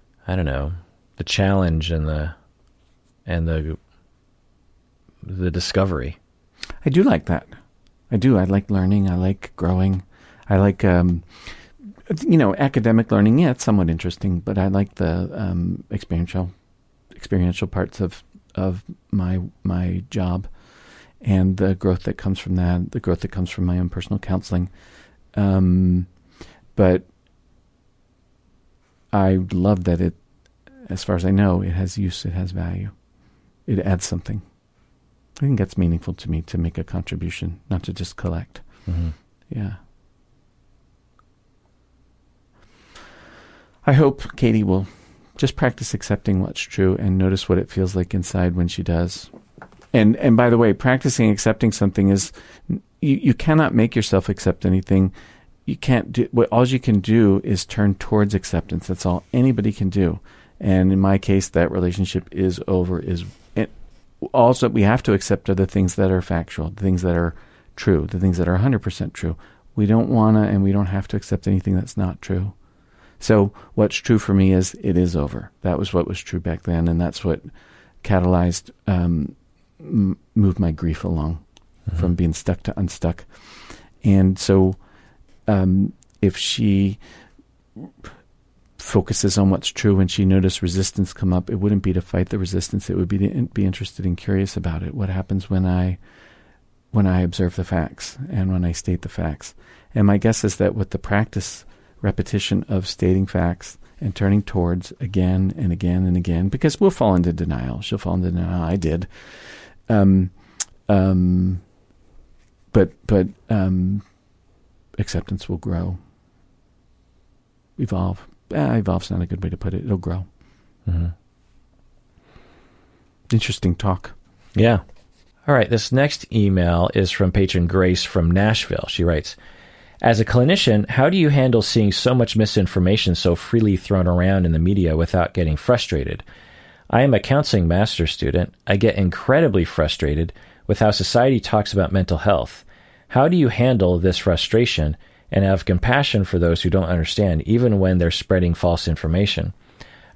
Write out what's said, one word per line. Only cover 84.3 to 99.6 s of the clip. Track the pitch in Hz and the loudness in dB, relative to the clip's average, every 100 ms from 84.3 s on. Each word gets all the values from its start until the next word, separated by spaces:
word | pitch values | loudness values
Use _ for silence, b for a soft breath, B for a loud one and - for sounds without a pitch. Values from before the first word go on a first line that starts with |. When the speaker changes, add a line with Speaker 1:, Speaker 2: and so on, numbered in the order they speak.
| 95 | 2
Speaker 2:
so, | - 95 95 95 b b b b b _ - | 2 4 4 0 b b b b b _ -2
um, | 101 92 95 101 - _ - | 0 2 2 0 -4 _ -2
if | 98 - | -2 -2
she | - - 110 98 98 101 B B B B _ _ _ - 285 _ - - _ _ _ _ _ - | -6 -2 2 2 0 -2 B B B B _ _ _ -20 -20 _ -20 -20 _ _ _ _ _ -20
focuses | - 107 - 117 98 101 | -2 0 0 -2 0 2
on | 98 | 2
what's | 95 - | 2 -4
true | - 107 95 | -2 2 2
and | 92 | 2
she | - 95 | 0 2
noticed | 95 92 - | 4 2 0
resistance | 90 92 95 - 92 | -4 -2 -2 -2 -6
come | - 92 | -2 -2
up, | 90 90 | -2 -2
it | 101 | -2
wouldn't | 101 101 | 0 0
be | 98 | 0
to | 90 | -2
fight | - 92 90 | -2 -4 -2
the | 107 | -4
resistance. | 92 92 - 104 - | -4 -4 -4 -6 -4
It | 92 | -4
would | 90 | -2
be | 95 | 0
to | 98 | -2
in-, | - 120 | -2 -4
be | - | -2
interested | 98 92 101 - 95 | -2 -4 -10 -6 -6
and | 90 | -4
curious | - 98 98 - | -2 -2 -2 -4
about | 87 80 | -6 -6
it. | 87 - | -8 -6
What | 95 | -6
happens | 92 95 95 - | -4 -4 -6 -2
when | 95 92 | -2 0
I, | 90 92 90 b b b b b b _ _ _ | 0 0 -4 b b b b b b _ _ _
when | 110 95 | 0 2
I | 90 | 2
observe | 90 - 90 92 | 0 0 -4 -2
the | |
facts | 90 87 78 - - - 139 | -4 -2 -4 -8 -16 -12 -8
and | 98 95 | -4 -2
when | 92 87 | 0 -2
I | |
state | 85 - 87 | -4 -4 -6
the | 87 | -6
facts? | - 82 71 - - | -6 -6 -8 -14 -20